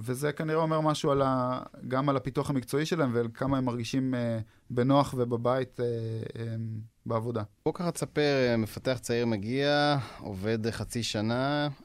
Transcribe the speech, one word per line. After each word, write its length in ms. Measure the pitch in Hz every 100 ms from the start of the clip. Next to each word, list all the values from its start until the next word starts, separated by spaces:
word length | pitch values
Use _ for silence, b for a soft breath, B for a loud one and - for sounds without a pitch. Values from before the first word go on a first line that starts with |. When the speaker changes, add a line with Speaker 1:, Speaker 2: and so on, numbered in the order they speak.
Speaker 1:
וזה 300 | 110 127 147
כנראה 260 | 143 160 156
אומר 220 | 160 160
משהו 300 | 156 147 151
על 120 | 139
ה-, 400 | 135 131 127 127 - - 120
גם 200 | 131 143
על 80 | 135
הפיתוח 340 | 135 127 139
המקצועי 360 | 139 117 139 156
שלהם 280 | 170 139
ועל 140 | 120 113
כמה 240 | 113 135 135
הם 60 |
מרגישים, 500 | 127 120 117 135 131
אה, 240 | 127 120 113 107 b -
בנוח 440 | 123 127 139 131 131
ובבית, 640 | 120 117 120 131 127 -
אה, 40 | 120 117 113 113 - -
אה, 180 | 113 113 113 110 110 _ 120
בעבודה. 360 | 113 113 113 104 _
Speaker 2:
בוא 100 | 156
ככה 160 | 147 175
תספר, 560 | 160 139 - 147 135 123
אה, 80 | 117
מפתח 420 | 110 - - 123
צעיר 260 | - 117 120
מגיע, 680 | 107 104 131 143 147 147 143 104 B
עובד 500 | - 95 104 113 113
חצי 320 | 110 107 120
שנה, 640 | 110 110 107 120 135 147 147 139